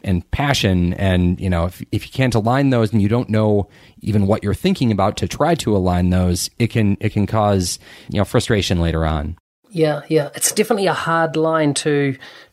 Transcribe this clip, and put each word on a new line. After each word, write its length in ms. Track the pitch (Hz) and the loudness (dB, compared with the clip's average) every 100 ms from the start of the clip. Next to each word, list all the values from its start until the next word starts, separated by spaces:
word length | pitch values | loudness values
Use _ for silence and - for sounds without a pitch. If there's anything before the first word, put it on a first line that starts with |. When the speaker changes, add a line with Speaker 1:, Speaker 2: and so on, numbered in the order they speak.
Speaker 1:
and 260 | - 87 - | -2 -2 -2
passion. 640 | - 143 139 104 92 87 | -4 -2 0 2 2 2
And, 460 | 92 98 90 87 90 | 0 0 2 2 0
you 100 | 95 | -2
know, 160 | 90 87 | -2 -2
if, 180 | - - | -6 -6
if 140 | - - | -6 -6
you 60 | |
can't 240 | - 131 113 | -2 0 0
align 340 | 107 131 139 | 0 2 2
those 240 | 123 110 | 2 2
and 80 | 113 | 2
you 80 | 101 | 2
don't 200 | 117 127 | 0 0
know 400 | 107 107 104 95 - - - | 0 2 0 -2 -10 -20 -12
even 260 | - 107 98 | -2 0 2
what 160 | 107 | 0
you're 100 | 101 | 0
thinking 380 | 92 185 196 123 | -2 0 0 0
about 260 | 101 98 - | 2 0 0
to 100 | - | -6
try 280 | - 151 170 | -2 0 0
to 200 | - 104 | 0 0
align 360 | 92 90 90 | 2 2 2
those, 400 | 90 90 85 - - | 2 2 0 -4 -4
it 80 | 117 | -2
can, 280 | 120 104 98 | 0 0 0
it 140 | 107 | -2
can 120 | - 101 | -2 -2
cause, 540 | 113 104 98 87 - - - - | 0 2 2 0 -6 -14 -20 -6
you 100 | 98 | -4
know, 60 | 98 | 0
frustration 540 | 127 - 110 90 90 | 0 0 0 0 0
later 240 | 82 80 | 0 0
on. 320 | 80 78 78 82 _ _ _ | 0 -2 -4 -10 _ _ _
Speaker 2:
Yeah, 300 | 170 156 147 - | -2 0 -2 -2
yeah. 220 | 156 143 | -2 -2
It's 180 | - - | -4 -4
definitely 360 | - 214 220 185 | -2 0 0 0
a 60 | |
hard 420 | 151 - 165 160 151 | -2 -2 0 0 0
line 400 | 160 160 151 139 | 0 2 0 0
to, 420 | 156 143 143 131 - - - | -2 0 0 -4 -10 -20 -14